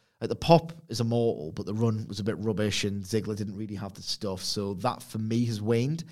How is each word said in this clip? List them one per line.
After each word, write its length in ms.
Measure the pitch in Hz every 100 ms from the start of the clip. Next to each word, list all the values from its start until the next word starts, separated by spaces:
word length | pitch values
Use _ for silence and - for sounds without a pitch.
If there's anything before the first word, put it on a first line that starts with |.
| _ _
Like, 100 | 113
the 60 | 113
pop 380 | - 165 165 - -
is 140 | 113
immortal, 500 | 117 117 117 - 78
but 140 | - 92
the 80 |
run 320 | 107 117 110 -
was 120 | 101
a 40 |
bit 140 | 104 87
rubbish, 460 | 107 98 107 -
and 200 | 104 101
Ziggler 320 | 92 110 95 104
didn't 220 | 104 98
really 160 | 107
have 200 | 98 98
the 100 | -
stuff. 400 | - - 104 92
So 320 | - 104 98 95
that, 260 | 120 -
for 160 | - 113
me, 280 | 110 117 120
has 140 | 107
waned. 440 | 104 117 131 160 -